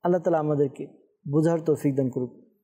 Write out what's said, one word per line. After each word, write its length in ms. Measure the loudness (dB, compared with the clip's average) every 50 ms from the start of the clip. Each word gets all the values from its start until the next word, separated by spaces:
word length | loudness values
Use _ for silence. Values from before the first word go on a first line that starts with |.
| 2
আল্লাহ 180 | 2 0 2
তাআলা 180 | 2 0 0 2
আমাদেরকে 480 | 0 0 2 2 0 0 -2 -8 -16 -16 -16 _ _ _ _ _ _ -2
বোঝার 280 | 0 2 2 2 0 0
তৌফিক 360 | 0 0 -2 0 0 -2 0
দান 140 | 0 -2 -2
করুক। 200 | -2 -4 -6 -6 -10 -18 -20 _ _ _